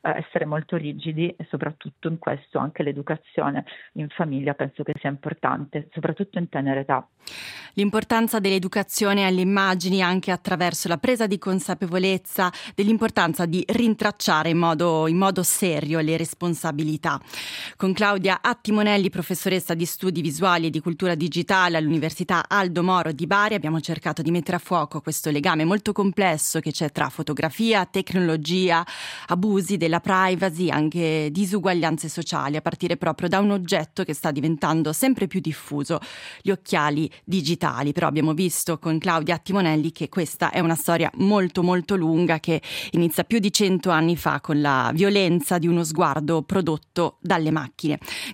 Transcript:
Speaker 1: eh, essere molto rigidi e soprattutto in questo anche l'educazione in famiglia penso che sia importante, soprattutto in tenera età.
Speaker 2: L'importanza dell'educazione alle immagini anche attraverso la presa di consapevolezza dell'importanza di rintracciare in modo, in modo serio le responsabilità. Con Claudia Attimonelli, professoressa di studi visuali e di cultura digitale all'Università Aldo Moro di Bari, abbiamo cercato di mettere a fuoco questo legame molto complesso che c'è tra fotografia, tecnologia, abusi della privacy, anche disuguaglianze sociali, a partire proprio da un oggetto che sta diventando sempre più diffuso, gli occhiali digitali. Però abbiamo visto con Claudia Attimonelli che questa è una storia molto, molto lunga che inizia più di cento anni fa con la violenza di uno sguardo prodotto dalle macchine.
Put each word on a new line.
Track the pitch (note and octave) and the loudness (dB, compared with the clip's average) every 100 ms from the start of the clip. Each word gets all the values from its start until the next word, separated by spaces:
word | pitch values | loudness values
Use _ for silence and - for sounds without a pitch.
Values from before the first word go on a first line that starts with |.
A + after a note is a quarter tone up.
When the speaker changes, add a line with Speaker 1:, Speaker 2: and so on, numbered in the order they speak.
Speaker 1:
eh, | E3 - D#3+ | -2 -4 -4
essere | E3+ | -4
molto | D#3 D3+ - F3 | -2 -4 -4 -4
rigidi | D3+ D3 D#3+ D#3 F3 - | -4 -8 -6 -2 -4 -4
e | E3+ | -10
soprattutto | C#3+ D#3+ D#3 C#3+ _ D#3+ | -6 -6 -8 -16 _ -6
in | D#3+ | -4
questo | - C#3 - C#3 | -4 -6 -6 -6
anche | D#3+ - | -6 -4
l'educazione | C#3+ C#3 C3+ D#3 _ - D3 C#3 D3 - - | -4 -4 -6 -6 _ -4 -2 -4 -8 -18 -14
in | - D3+ | -10 -10
famiglia | - D#3+ C3+ C#3 | -4 -2 -2 -2
penso | C#3+ C#3 - | -2 -6 -6
che | D3 D3 | -8 -4
sia | C#3+ | -6
importante, | C#3 D3+ C#3+ B2+ C#3 D3 D3+ D3+ | -6 -8 -4 -2 -2 -6 -8 -10
soprattutto | - D#3+ D#3 G3+ - | -4 -4 -2 -4 -4
in | F3 | -4
tenera | D3 C#3 C3+ | -2 -2 -2
età. | C3+ C3 - _ - - - - - | 0 -2 -2 _ -18 -16 -16 -16 -10
Speaker 2:
L'importanza | - G3+ G#3+ G#3+ A3+ A3+ A3 | -2 0 0 0 0 2 0
dell'educazione | G3 F#3+ F#3 G#3 F#3+ - G3+ G3 G3 | 2 0 0 -4 -4 -2 2 2 2
alle | F#3 | 2
immagini | F#3 G3+ G3 F#3 F3+ F#3+ | 2 2 2 0 0 2
anche | F3+ F#3 F#3 | 2 0 0
attraverso | F3+ - F3 F3 E3 F3+ | -4 -2 0 0 -2 -2
la | E3+ | 0
presa | - B3 A3 | 2 2 0
di | F#3 | 0
consapevolezza | G3 F#3 F#3 F3 F3+ F3+ F#3 F#3+ - - F#3 - - | 0 -2 -2 -4 -2 0 0 0 -4 -2 -2 -2 -10
dell'importanza | - G3+ A3 A3+ G#3+ E3+ D#3 F3 | 0 2 2 2 2 2 2 0
di | F3 - | 0 0
rintracciare | A3 A#3 G#3+ G#3 - - D#3 E3 | 2 2 2 -2 -2 2 2 4
in | E3 | 2
modo, | E3 D#3 F3 D#3+ D#3+ | 2 2 2 2 2
in | E3+ | 2
modo | G3 F#3 | 2 2
serio | F3 - F#3+ D3+ D3 D#3+ | 0 0 0 0 0 0
le | D#3 D#3+ | 0 0
responsabilità. | D#3+ - F3 D#3+ E3 D3 D#3 D#3 E3+ C#3+ - - - - - - | -4 -4 -4 -2 -4 -2 -2 -2 -2 -4 -6 -12 -12 -12 -14 -4
Con | F#3+ | -2
Claudia | F#3 G#3 G3+ F#3+ F#3 | 2 2 2 2 2
Attimonelli, | - A#3+ - G#3 G#3 G3+ F#3 | 0 -2 0 2 4 4 2
professoressa | F3 E3+ F3+ F#3+ F#3 - | -2 -6 -4 0 -2 -2
di | E3+ | -4
studi | F3 - F#3+ F3 | -4 -2 -2 -2
visuali | D#3+ D3 F#3+ F3 E3 | -2 0 2 2 0
e | |
di | D#3 | -2
cultura | F3 D#3+ F#3 | -4 -2 -2
digitale | E3 D#3+ E3+ E3+ F#3+ F3+ E3 | 0 0 -2 2 4 4 2
all'Università | D#3 D#3+ D#3 - F3+ F3 - | 2 0 0 -4 0 0 2
Aldo | G3+ F#3 E3+ | 0 2 0
Moro | F3 F#3 D#3+ | 2 2 0
di | C#3+ E3+ | -4 0
Bari, | G3 G#3 | 2 2
abbiamo | G#3 D3+ D#3+ | 0 0 -2
cercato | D3 D#3+ E3+ D3+ | -2 -4 -4 -2
di | D#3 | 0
mettere | F3 E3 F3+ | 0 0 -4
a | |
fuoco | - F3 D3 D#3 | 0 -2 0 -6
questo | - D#3 D#3+ | -6 -4 -2
legame | D3 D#3+ D#3+ | 0 2 2
molto | D#3+ G3+ G#3+ | 2 2 0
complesso | G#3 G3 F#3 F#3+ D#3 - E3 | 0 0 2 2 2 0 -2
che | D#3 | -2
c'è | - D3+ | -4 -4
tra | - C#3 | -2 -2
fotografia, | - D#3 C#3+ D#3+ - A3+ G#3+ F3+ | -2 -6 -2 -2 0 2 2 2
tecnologia, | G3 F#3 F#3 F3 D#3+ D3+ F#3 F#3 E3 E3+ - - - - | -4 0 0 2 0 0 2 4 2 0 -12 -14 -14 -2
abusi | F3 G#3+ G3 F#3 G3+ | 0 2 2 2 0
della | E3 E3+ | 2 0
privacy, | - F#3 F#3 F3+ F#3+ D#3+ F3 | 2 4 4 2 0 0 2
anche | D3 D3+ E3 E3 D#3 D3+ | 2 2 0 0 0 0
disuguaglianze | D3+ G3 G3+ F3+ F3 D#3+ D#3 D#3+ | -2 0 0 2 2 0 -2 -4
sociali, | - D#3+ D#3 C3+ D3 | -8 -4 -4 -2 -2
a | |
partire | E3+ - F3 E3+ | -4 -4 -4 0
proprio | E3+ D3+ F3 | -2 -2 0
da | F#3+ | 2
un | G3+ | 2
oggetto | G3+ F3 F#3+ D#3 - | 0 0 -2 -2 -6
che | F#3 | -4
sta | D3 E3 | -2 -2
diventando | C#3+ D#3 D#3+ D#3 D#3+ D#3 | 0 0 0 0 2 0
sempre | D#3 C4 B3 F#3+ | 0 0 2 0
più | F#3 | -2
diffuso, | - D3 - C#3+ C#3+ E3+ - - - - | -4 -8 -6 -6 -2 -4 -6 -16 -16 -6
gli | - | -2
occhiali | F#3+ - F3 D3 D3 D#3 - | -2 0 2 2 2 -2 -6
digitali. | - F#3 C#3+ E3+ D#3 B2 C#3+ | -2 -2 0 0 0 0 -2
Però | C#3+ D#3+ | 0 0
abbiamo | D3 D#3 | 2 0
visto | D3+ F#3 - - D#3+ | 2 0 -2 -4 -4
con | E3+ D#3+ | -2 -2
Claudia | F#3 E3 E3 E3+ | 0 0 2 -2
Attimonelli | - G3 E3+ D#3 D#3 | 0 2 4 2 0
che | - D3+ | -4 -4
questa | - D#3+ - E3+ | -2 -4 -2 -2
è | E3 | 2
una | E3+ | 0
storia | E3 - E3 D#3+ - | 0 2 2 2 2
molto, | G3 G#3 F#3 G3 | 2 4 2 2
molto | F3 F3+ E3+ G3 | 2 2 0 0
lunga | D#3+ E3 F3 D#3+ | 2 4 4 2
che | - D#3+ - - - | 0 -2 -2 -10 -2
inizia | E3 E3+ - | 2 2 0
più | E3+ A#3 | 0 2
di | G3+ | 2
cento | - G3+ F#3 F#3+ | 2 2 2 2
anni | D#3+ D#3+ E3+ | 2 4 2
fa | D#3 C#3+ | 0 -2
con | - D3 | 0 0
la | C#3+ C3+ A#2+ | 2 2 2
violenza | D3+ G3 G3+ F#3 F3 - F3+ | 2 4 4 4 2 2 0
di | E3 | 2
uno | E3+ | 2
sguardo | D#3+ D#3 E3 C#3+ D3+ E3 | 0 2 2 2 0 0
prodotto | C#3+ G3 F#3 D3+ _ - E3 _ | 0 0 0 -4 _ -2 -2 _
dalle | F3 F3+ D#3 | -2 0 2
macchine. | D#3 - - D3+ - - - - | 0 -4 -6 -4 -4 -6 -12 -8